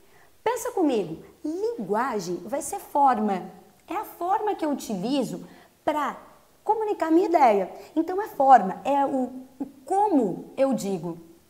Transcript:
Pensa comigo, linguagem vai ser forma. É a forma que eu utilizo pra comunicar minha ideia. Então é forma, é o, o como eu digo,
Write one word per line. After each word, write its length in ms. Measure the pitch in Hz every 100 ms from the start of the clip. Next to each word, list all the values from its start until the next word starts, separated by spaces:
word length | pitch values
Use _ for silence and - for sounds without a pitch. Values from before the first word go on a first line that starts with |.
| - - - _
Pensa 300 | 440 480 494
comigo, 500 | 480 302 233 170 160 - -
linguagem 920 | 302 339 440 466 185 208 262 214 175 175
vai 160 | 208 277
ser 200 | - 403
forma. 680 | - 294 277 226 214 190 - - - _ -
É 80 |
a 100 | 349
forma 520 | - - 349 427 427 -
que 100 | 311
eu 40 |
utilizo 760 | 277 - 196 208 277 185 165 - - - _
pra 320 | - 302 269 269 - - _ _
comunicar 480 | - 440 427 392 320
minha 160 | 320 381
ideia. 420 | 330 254 202 185 - -
Então 260 | 311 330 370
é 60 | 440
forma, 540 | - 269 247 190 -
é 220 | 285 285 277
o, 240 | 269 254 - - -
o 60 | 277 -
como 680 | - 381 415 302 208 160 - -
eu 180 | 269
digo, 420 | 226 196 185 170 165 - - _